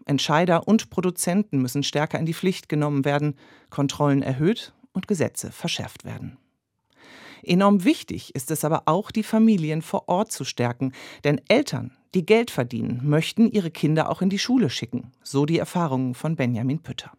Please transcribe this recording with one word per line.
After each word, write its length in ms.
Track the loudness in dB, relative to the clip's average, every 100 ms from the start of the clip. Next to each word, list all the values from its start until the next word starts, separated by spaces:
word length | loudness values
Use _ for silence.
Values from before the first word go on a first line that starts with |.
| -2
Entscheider 640 | -2 2 2 4 2 4
und 200 | 2 2
Produzenten 720 | -2 -2 -2 -2 0 0 -2
müssen 220 | 0 -2
stärker 360 | -2 -2 0 -2
in 60 |
die 100 | -2
Pflicht 340 | 0 -2 -2 -4
genommen 360 | -2 0 0
werden, 320 | 2 2 0 -4 -14 -20 _
Kontrollen 540 | -2 -2 2 2 2
erhöht 520 | 0 0 0 0 -6 _ _
und 160 | -10 -4
Gesetze 420 | -2 -2 -4 -12
verschärft 540 | -8 -8 -6 -10 -12
werden. 340 | -14 -12 -12 -16 _ _ _ _ _ _ -20 -20 -20 -14
Enorm 420 | 0 4 6 6
wichtig 500 | 4 0 -2 -10 -8
ist 160 | -10 -6
es 140 | -4
aber 180 | 0 0 2
auch, 240 | 0 0
die 140 | -4
Familien 580 | 0 4 4 4 0 -4
vor 260 | -4 -6 -2
Ort 240 | -2 -2
zu 120 | -6
stärken. 480 | -8 -2 -2 -2 -6 -6 -20 -4
Denn 160 | -2 0 2
Eltern, 480 | 2 2 -6 -8 _ _
die 100 | -4
Geld 260 | 4 4 4
verdienen, 500 | -2 -4 -2 -4 -2
möchten 480 | 2 2 0 2 4
ihre 200 | 4 -2
Kinder 380 | -2 2 2 0
auch 140 | 0
in 80 | 0
die 80 | 0
Schule 320 | 0 2 2
schicken. 400 | -2 -6 -8 -10 _
So 220 | -4 0 2
die 120 | 0
Erfahrungen 560 | 0 -2 0 0 -2
von 220 | -4 -4 -2
Benjamin 420 | 0 0 -2 -4
Pütter. 340 | -6 -16 -16